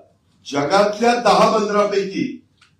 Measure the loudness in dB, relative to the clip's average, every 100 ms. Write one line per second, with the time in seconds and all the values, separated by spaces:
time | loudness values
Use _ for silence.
0 | _ _ _ _ -8 -6 0 2 0 0
1 | 0 2 2 4 2 2 0 0 0 -2
2 | -4 -4 -8 -10 _ _ _